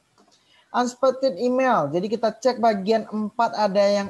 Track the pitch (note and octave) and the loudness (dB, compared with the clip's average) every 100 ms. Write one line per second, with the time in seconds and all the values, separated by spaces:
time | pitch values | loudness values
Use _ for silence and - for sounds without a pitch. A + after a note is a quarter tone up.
0 | _ _ _ _ _ _ _ - B3 - | _ _ _ _ _ _ _ -4 -4 0
1 | C4 B3+ C4+ F3 B3 B3+ C4 G#3+ D3 D#3+ | 0 2 -2 -2 -2 0 2 2 0 -2
2 | G3+ A3 A3 G#3+ B3+ A#3+ A3+ G#3 F#3+ A3 | -2 -2 -4 -2 -2 2 2 0 0 -2
3 | G#3+ G#3+ G#3+ - A#3 - G#3 G3 G3+ G3+ | -2 -6 -6 -2 -2 0 0 2 2 2
4 | G3 | -2